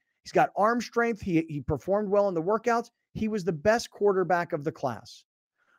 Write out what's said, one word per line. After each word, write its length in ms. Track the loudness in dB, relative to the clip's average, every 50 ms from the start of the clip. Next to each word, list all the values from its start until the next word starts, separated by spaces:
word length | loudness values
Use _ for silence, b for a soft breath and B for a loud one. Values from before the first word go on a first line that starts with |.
| _ _ _ _ _
he's 100 | -2 2
got 180 | 2 2 2 2
arm 260 | 2 2 2 2 0 -2
strength. 400 | -2 -2 -2 0 0 -2 -4 -4
He, 240 | 0 0 0 0 0
he 120 | -4 -6 -4
performed 480 | -4 -4 -4 -2 -2 -2 0 0 2
well 180 | 2 2 2 2
in 60 | 0
the 80 | -2 0
workouts. 480 | 0 -2 0 0 0 0 0 -2 -4 _ _ _ _ -8
He 140 | -6 -4 -2
was 140 | -2 -2 -2
the 80 | -4 -4
best 380 | 0 2 2 2 2 0 -6
quarterback 600 | -6 0 2 2 2 2 2 2 0 0 0 -2 -6
of 120 | -6 -4
the 80 | -6 -6
class, 520 | -4 -4 -4 -4 -6 -10 -16 -20 -20 _ _ _ _ _ _ _ _ _ _ _